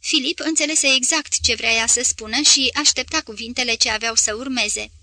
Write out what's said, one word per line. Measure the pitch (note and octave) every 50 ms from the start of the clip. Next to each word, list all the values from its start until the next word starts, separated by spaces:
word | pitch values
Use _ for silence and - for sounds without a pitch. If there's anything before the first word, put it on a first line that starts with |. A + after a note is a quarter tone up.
Filip | - - - D#4 B3+ C4+ F#4 -
înțelese | - D#4 D#4+ D4+ D#4+ D4 D#4 D#4 - C#4 C4
exact | C4 B3+ C4 D#4+ D#4 D4 - - -
ce | - - A#3+
vrea | G#3+ - A3+ A3+
ea | A3+ A3+
să | A3+ - A#3 B3+
spună | - - - A3 G#3+ A3 C4 D4
și | C#4 - - C4 B3+ -
aștepta | C4+ D4+ - - - B3+ - - D#4+
cuvintele | D4+ - A3 G3+ A3+ A3+ B3 - B3 A#3+ A3+
ce | A3 - A#3+
aveau | A3 G#3+ A3 A#3 A3+
să | A3 - - G#3+
urmeze. | A3 B3+ C#4 C4 B3 G#3+ G#3+ - G#3+ G#3+ G#3+ - -